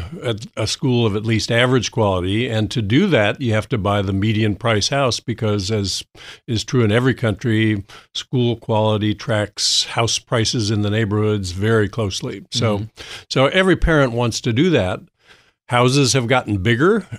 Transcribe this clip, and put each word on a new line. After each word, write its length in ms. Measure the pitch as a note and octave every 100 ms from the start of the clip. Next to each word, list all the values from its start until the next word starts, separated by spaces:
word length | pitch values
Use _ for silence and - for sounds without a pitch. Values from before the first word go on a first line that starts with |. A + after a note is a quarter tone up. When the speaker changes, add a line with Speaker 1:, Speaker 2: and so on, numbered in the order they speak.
| F2 E3+
Speaker 1:
a, 140 | B2+ G#2+ B2 -
a 100 | A2
school 360 | - C3+ A#2+ A2+
of 80 | G#2
at 80 | A2+
least 240 | A2 -
average 380 | A#2 B2+ C3 G2
quality. 580 | - G#2 F#2 F2+ G#2 B2
And 220 | A2 G#2
to 100 | B2+
do 240 | G2 B2+ G#3
that, 320 | C3+ G#2 A2+
you 120 | B2
have 140 | G#2+ -
to 80 | A#2+
buy 240 | G2 G#2
the 100 | G2
median 420 | G2 G#2+ G#2+ A2 G#2
price 320 | A2+ G#2+ -
house 280 | C#3 C3 -
because, 500 | - G#2+ G#2+ G#2 F#2+
as 320 | A2 G2 - - - - - -
is 160 | A2+
true 200 | - C3
in 80 | A2
every 220 | A2+ C3
country, 720 | A2+ A2+ G2 A#2+ G#2+ A2 G#2+ - - _
school 420 | - - C3 A#2+ A2+
quality 580 | - A2 G#2+ G#2+ G#2+
tracks 720 | G2+ - G#2+ G2+ - - -
house 340 | - - A#2 -
prices 500 | - B2 G#2+ C3 G2+
in 120 | G#2+
the 80 | G#2
neighborhoods 640 | G#2+ G#2+ G#2+ G#2+ G#2+ F#2
very 360 | F2+ G#2+ A2+ G2+
closely. 560 | - F2+ - B2+ G2 F#2+
So, 260 | A#2+ A#2 G2+
Speaker 2:
Mm-hmm. 60 | A2 - - - -
Speaker 1:
so 180 | C3 C3+
every 300 | F#3 F#3+ D#3
parent 360 | - D#3 C3
wants 280 | A#2 A#2+ -
to 100 | B2+
do 180 | A2+ F3+
that. 300 | C#3+ F#2 A#2 - _ _ - _ _ -
Houses 440 | A#2+ B2 C#3 B2+
have 140 | C3+ A#2
gotten 320 | - - G#2
bigger, 480 | G2 A#2+ E3+ A3 -